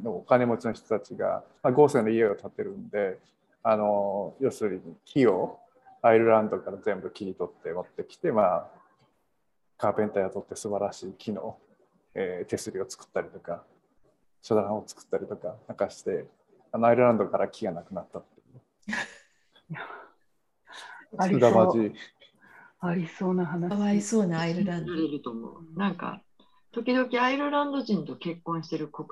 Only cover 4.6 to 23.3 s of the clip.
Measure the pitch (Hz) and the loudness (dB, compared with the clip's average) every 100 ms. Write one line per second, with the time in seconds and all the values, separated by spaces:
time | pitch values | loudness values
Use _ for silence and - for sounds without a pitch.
4.6 | 107 92 85 80 - - 123 92 147 - | -4 -4 -10 -20 -4 4 4 4 0 -6
5.6 | - _ - - 117 113 113 110 107 101 | -20 _ -20 0 6 8 8 6 4 -2
6.6 | 101 98 107 95 92 - 98 95 90 - | -6 -6 -4 -4 -6 -8 -8 -6 -8 -8
7.6 | - 87 - - - - 175 113 95 87 | -8 -8 -8 -12 -14 -4 0 2 4 2
8.6 | - - _ _ _ _ _ _ _ _ | -2 -14 _ _ _ _ _ _ _ _
9.6 | _ _ 110 101 107 101 95 101 - 95 | _ _ -2 0 0 0 -2 -4 -10 -10
10.6 | 110 101 101 - - - - 196 156 - | -6 -4 -4 -6 -14 -12 -8 -8 -8 -14
11.6 | _ _ _ _ _ - 95 90 85 110 | _ _ _ _ _ -6 -6 -6 -6 -6
12.6 | - 95 92 - - - 85 95 - 85 | -6 -8 -10 -12 -8 -8 -8 -12 -12 -12
13.6 | - _ _ _ _ _ _ _ - 110 | -12 _ _ _ _ _ _ _ 0 0
14.6 | 101 107 - - - - 95 104 90 - | 2 -4 -6 -18 -8 -6 -6 -8 -10 -12
15.6 | - 113 - - - 90 73 _ _ _ | -14 -4 -4 -4 -6 -6 -8 _ _ _
16.6 | _ 117 117 120 123 113 95 - 98 - | _ 0 4 6 6 4 0 0 -2 -4
17.6 | 107 85 85 92 - - - _ _ 127 | -6 -6 -10 -12 -10 -14 -18 _ _ -20
18.6 | _ _ - 214 - - _ _ _ _ | _ _ -10 -8 -8 -14 _ _ _ _
19.6 | _ 160 - - - _ _ _ _ _ | _ -14 -14 -16 -20 _ _ _ _ _
20.6 | _ - - - - 202 190 143 117 113 | _ -20 -18 -20 -14 -2 2 6 8 8
21.6 | 110 113 104 - - _ - _ - - | 6 6 0 -2 -14 _ -20 _ -20 -20
22.6 | - _ 180 175 165 - 185 | -20 _ -4 -2 -4 -4 -2